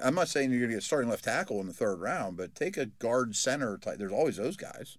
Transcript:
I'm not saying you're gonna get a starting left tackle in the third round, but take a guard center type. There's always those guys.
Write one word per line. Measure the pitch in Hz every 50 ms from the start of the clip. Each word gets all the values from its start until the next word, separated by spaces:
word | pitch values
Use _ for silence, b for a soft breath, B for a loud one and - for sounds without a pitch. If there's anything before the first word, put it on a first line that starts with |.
| - 131
I'm | 156
not | 180 170 160
saying | - 147 139 131
you're | 123 123
gonna | 123 117
get | 113 101
a |
starting | - - 156 143 120 117
left | 107 - -
tackle | 117 120 160 180 - 107 101
in | 95 92
the | 85
third | - 120 104 95 82
round, | 92 123 180 170 110 92 90 85
but | 92 87 -
take | - 117 123 101 156
a | 135 110
guard | - - 117 117 120 127 127 113 101
center | - - 131 135 147 131 110 98 -
type. | - 104 - -
There's | 104 95 101
always | 123 160 139 92 95
those | 107 151 196 -
guys. | - - - - - - -